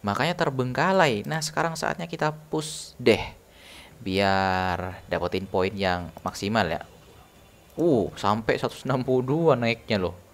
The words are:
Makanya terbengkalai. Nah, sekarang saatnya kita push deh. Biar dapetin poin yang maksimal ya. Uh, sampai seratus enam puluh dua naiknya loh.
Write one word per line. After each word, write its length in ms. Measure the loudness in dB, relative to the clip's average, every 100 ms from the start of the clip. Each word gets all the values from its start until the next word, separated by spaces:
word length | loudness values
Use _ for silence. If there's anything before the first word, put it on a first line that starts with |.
Makanya 320 | -2 0 0 2
terbengkalai. 880 | 0 0 -2 2 2 6 4 2
Nah, 160 | -2 -4
sekarang 400 | -4 -2 -2 -2
saatnya 320 | -4 -4 -6
kita 240 | -2 -2 -2 -6
push 480 | -6 -4 -10 -14 0
deh. 240 | 4 4 2 -12 -20 -20 -20 -20 -20 -12
Biar 960 | -2 2 4 4 2 2 0 -2 -4 -10 -4
dapetin 400 | -2 0 -2 -2
poin 240 | 0 0
yang 400 | 0 0 0 -4 -8
maksimal 480 | -10 -6 -2 0 0
ya. 160 | -2 -8 -20 -20 -20 -20 -20 -20 -20 -16 -2
Uh, 320 | 2 4 2 -2
sampai 400 | 0 0 0 -2
seratus 240 | -2 -6
enam 240 | -4 -2 2
puluh 160 | 0
dua 320 | 0 2 4 4
naiknya 480 | 2 -2 -2 0
loh. 160 | 0 -4 -20